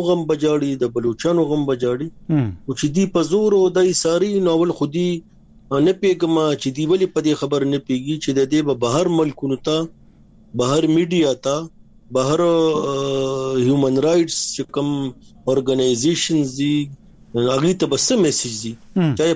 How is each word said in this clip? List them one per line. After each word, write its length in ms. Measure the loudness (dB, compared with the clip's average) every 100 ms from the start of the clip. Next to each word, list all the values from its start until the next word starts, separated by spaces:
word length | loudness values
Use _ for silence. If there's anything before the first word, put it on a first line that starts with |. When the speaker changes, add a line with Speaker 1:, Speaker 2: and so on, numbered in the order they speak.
| 2
Speaker 1:
غم 140 | 0 0
به 100 | -2
جاړي، 260 | 0 0 0 -2
د 20 | -2
بلوچانو 480 | -2 -2 -2 0 2
غم 240 | 2 0 -2
به 100 | -2
جاړي. 320 | -2 -2 -6 -12 -2
Speaker 2:
هم. 160 | 0 0 -4 -8
Speaker 1:
خو 60 |
چې 140 | -4 -2
دوی 120 | 0 0
په 160 | 0
زور 300 | 0 2 2
او 160 | 4 2
دای 240 | 4 2
ساري، 380 | 2 0 0 0 0
نو 100 | 2
اول 200 | 2 0
خو 160 | 0 -4
دوی 240 | -2 -2 -2 -8 -20 -20 -20 -4
نه 200 | 0 2
پوهېږم 420 | 2 0 0 2 2 2 0
چې 80 | -4 -4
دوی 100 | 0
ولې 200 | 2 2
په 60 | 0
دې 140 | 0 0
خبره 240 | 0 -2
نه 140 | 0 -2
پوهېږي 380 | -2 -4 -4 -6
چې 120 | -2 0
د 20 | 2
دې 100 | 2
به 120 | 0
بهر 340 | 0 0 0 2
ملکونو 480 | 0 0 -2 -6 -4
ته، 200 | -2 -2 -4 -10 -20 -20 -20 -20 -14
بهر 280 | -4 0 2 2
میډیا 480 | 2 2 2 0
ته، 220 | 0 -2 -4 -6 -14 -20 -20 -6 -2
بهر، 240 | 0 2
آه، 1120 | 2 2 2 0 -2 -4 -2 -2 -2 -4 -2 0
هیومن 300 | 2 2 2 2 2
رایټس 320 | 2 2 -2 -8
چې 80 | -8 -6
کوم 180 | -4 -4 -4 -6 -10 -20 -10 -2
ارګنایزیشنز 1120 | 0 0 0 0 2 0 0 0 0 -2 -2
دي، 200 | -2 -2 -4 -10 -20 -20 -8
هغوی 400 | -2 0 2 0
ته 120 | 0 0
به 100 | -2
څه 180 | 0 2
میسج 320 | 2 0 -6 -8
دي؟ 100 | -10 -12 -8 -2
Speaker 2:
هم. 180 | 0 2
Speaker 1:
چا 80 |
یې 100 | 0